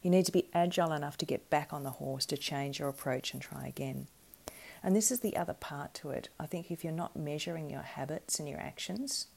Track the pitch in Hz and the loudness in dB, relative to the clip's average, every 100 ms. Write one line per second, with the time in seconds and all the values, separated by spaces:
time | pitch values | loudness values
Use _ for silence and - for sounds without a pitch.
0 | 180 185 180 185 - 170 175 175 170 156 | 8 8 8 4 4 4 4 6 4 2
1 | 147 - 160 135 - 147 151 151 139 127 | -2 -4 -2 -2 2 0 0 -6 -6 -4
2 | 139 135 - 143 - 143 139 139 143 139 | -4 -2 -2 -2 -2 -2 -2 -2 -2 -2
3 | - 127 - 135 - 139 135 135 135 135 | -2 -2 -2 -8 -10 -8 -8 -4 -4 -4
4 | 139 - - - - - - - 190 196 | -8 -16 -20 -14 -12 -12 -18 -4 6 6
5 | 214 247 214 - 175 175 - 143 143 - | 6 2 0 0 -2 -4 -6 -6 -6 -8
6 | 143 135 - - 156 175 175 165 165 160 | -4 -4 -6 -8 -4 -4 -4 -4 -2 -2
7 | 170 - 151 147 175 165 151 143 - - | -4 -4 -4 -2 -2 -4 -4 -6 -8 -6
8 | 139 156 - - 151 143 - - - 196 | -4 -4 -2 -4 -2 -6 -6 -6 -6 -4
9 | 269 - - | -2 -4 -6